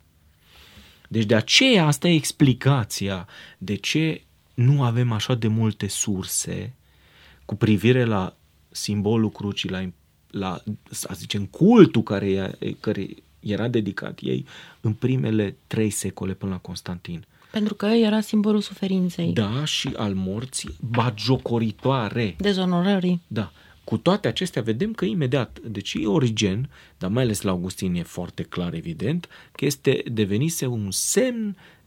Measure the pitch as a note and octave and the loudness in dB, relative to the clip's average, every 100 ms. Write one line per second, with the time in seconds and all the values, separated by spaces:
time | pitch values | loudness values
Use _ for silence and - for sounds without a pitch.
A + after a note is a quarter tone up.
0 | _ _ _ _ _ - - - - _ | _ _ _ _ _ -20 -20 -20 -20 _
1 | - A2+ G#2+ A2+ - - C4+ A3 D#3 C#3+ | -6 -2 4 2 4 4 6 6 6 4
2 | F3 E3 - - C#3 A#2+ C3 C#3 G2+ - | 4 2 2 4 4 6 4 2 0 -4
3 | G2 F#2+ F2 - - - F#2+ G2+ - D3+ | -4 -4 -8 -16 -20 -12 -6 -4 -2 0
4 | D#3+ D#3 _ _ _ - B2 C#3+ B2 A#2 | 0 -4 _ _ _ 0 4 4 4 2
5 | B2 G#2+ - B2 A2 A2 A2 G2+ G2+ - | 0 0 -2 0 0 2 0 0 -6 -4
6 | - F#2+ F2 - - F2+ G#2 - _ _ | -4 -4 -4 -6 -4 -6 -8 -14 _ _
7 | _ _ - - - G#2 G#2+ G#2 A2+ B2+ | _ _ -20 -20 -10 0 2 4 4 2
8 | A#2 G#2 F2+ - _ _ _ - - G#2 | 2 0 -2 -8 _ _ _ -10 -4 -2
9 | G2+ A2+ G#2+ - G2+ F#2+ F2+ F#2 F#2 - | 2 2 0 -2 -6 -6 -6 -6 -6 -10
10 | _ _ _ G2+ F#2+ F2 - G#2+ - - | _ _ _ -8 -6 -6 -8 -12 -10 -12
11 | - - - G#2 F#2+ - F3+ A#3+ E3 A#2 | -10 -12 -8 -6 -6 4 8 10 10 8
12 | G#2+ G2 G2+ F#2+ F#2+ - - - - G2+ | 0 -2 0 -2 -2 -6 -6 -4 -4 -4
13 | F#2+ - _ _ G#2+ G2+ A2+ A#2+ G#2 G2 | -6 -12 _ _ -6 -2 0 0 -2 -4
14 | G1+ - - B1+ - - - - A2 A2 | -10 -8 -4 -4 -6 -16 -20 -6 -4 -2
15 | B2+ C3 B2+ A2 G2+ - - A2+ G#2+ - | 0 0 0 0 0 -4 -8 -2 -2 -2
16 | G2 - F#2+ F#2 G2 F#2 - F2+ - F2 | -6 -6 -6 -6 -6 -8 -10 -14 -10 -12
17 | - E2+ - _ _ A3 G#3 G#3 G3+ A#3 | -10 -12 -14 _ _ -4 -2 -2 2 4
18 | A3 G#3+ G#3 G#3+ G#3 G#3 G3+ - G3 F#3+ | 4 2 0 0 2 2 0 -6 -2 0
19 | F3+ E3+ E3+ E3+ G#2 A#2+ D3+ - C#3+ - | 0 -2 -2 0 0 -2 -2 -4 -4 -4
20 | G#2+ F#2+ F#2 G2+ B2+ - - - A#2 A#2 | -2 -2 -4 -4 -6 -8 -10 -8 -4 0
21 | A#2+ A2+ - C3 - A#2 A2+ - B2+ C3+ | 0 -2 0 0 0 0 -2 -2 0 0
22 | G#2 A#2 A2 D#2+ G3 F#3+ F3+ F3 F#3 G3+ | 0 -2 -2 0 0 0 2 2 2 2
23 | F3+ F3 - A2 G2 - - - - A2 | 2 0 -2 -6 -6 -10 -20 -16 -4 0
24 | - G3+ B2+ - F3+ - A2 A2 G#3 A3 | 2 2 0 -2 -4 -4 -2 -2 -2 -2
25 | F#3+ G#3 C3 C#3 G#2+ - A#2+ G2+ - G#3+ | -2 0 0 0 -2 -8 -10 -8 -6 -4
26 | - F#3 B2+ G#2+ G#2 G2 C#3 - - - | 0 2 2 2 0 0 -4 -10 -20 -8
27 | F#2 A2+ B2+ G#2 G2+ F2+ F2+ - F#2+ F2 | -4 0 0 0 -2 -2 -4 -4 -4 -4
28 | E2+ - F2 - E2+ - F2 E2 E2 D#2 | -4 -8 -10 -10 -8 -6 -4 -6 -8 -6
29 | G2 F3 - - - - C#3+ - - C3 | -2 -4 -6 -18 -18 -4 -2 0 0 0
30 | - A#2+ G2+ G2+ D#3 - C3 A#2+ G2+ F#2 | 0 -2 0 0 -2 -2 -4 -4 -4 -4
31 | - - B3+ A#3+ G#3+ F#3+ - - | 0 0 0 0 -6 -8 -14 -20